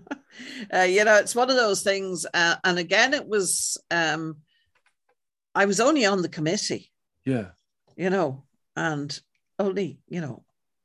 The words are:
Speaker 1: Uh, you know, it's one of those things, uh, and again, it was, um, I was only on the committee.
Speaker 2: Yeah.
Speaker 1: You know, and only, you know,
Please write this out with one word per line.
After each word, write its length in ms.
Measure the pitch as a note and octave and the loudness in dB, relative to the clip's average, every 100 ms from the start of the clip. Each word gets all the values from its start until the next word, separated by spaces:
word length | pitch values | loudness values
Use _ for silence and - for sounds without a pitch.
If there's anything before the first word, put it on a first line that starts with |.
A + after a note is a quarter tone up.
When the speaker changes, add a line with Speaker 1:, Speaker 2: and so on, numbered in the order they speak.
| - C#4 _ - B3+ C4 G#3 | -10 -16 _ -20 -16 -14 -4
Speaker 1:
Uh, 100 | F#3 | 0
you 200 | F#3 G3 | 4 4
know, 120 | G#3+ G#3 | 6 6
it's 180 | G3 | 4
one 160 | A#3 B3+ | 0 2
of 60 | B3+ | 2
those 260 | A3 F#3+ | 2 0
things, 460 | G3 G3 F#3+ E3+ - | 0 -2 -4 -6 -2
uh, 260 | F3 E3+ - | 2 2 2
and 140 | F#3 F3 | 0 0
again, 380 | E3+ G3+ C4 C#4 | 2 2 2 0
it 120 | F#3 | -2
was, 480 | G#3+ F3 - - - - | -2 0 -2 -4 -6 -4
um, 480 | E3+ D#3+ D#3 D#3+ D3+ _ _ _ _ _ _ _ _ _ _ _ F#3 | -2 0 -2 -6 -10 _ _ _ _ _ _ _ _ _ _ _ 0
I 100 | G3+ | 2
was 140 | F#3+ | 4
only 260 | C4 D4+ G3+ | 2 4 2
on 160 | G3 | 0
the 80 | E3+ | -2
committee. 600 | E3 D#3 G#3 - A2 - _ _ _ C3 | -4 -2 -2 -4 -8 -12 _ _ _ -4
Speaker 2:
Yeah. 220 | B2 F#2 _ _ _ _ - | -4 -6 _ _ _ _ -6
Speaker 1:
You 140 | F#3 | -2
know, 340 | G3 D3 C3+ - _ _ D#3+ | 0 -2 -4 -16 _ _ -6
and 440 | E3 D3 C#3+ - _ _ _ - | -4 -4 -8 -12 _ _ _ -4
only, 420 | G3 F#3+ E3+ - - | -2 -2 -6 -8 -10
you 140 | F3 | -8
know, 220 | C#3 - _ _ _ _ | -8 -10 _ _ _ _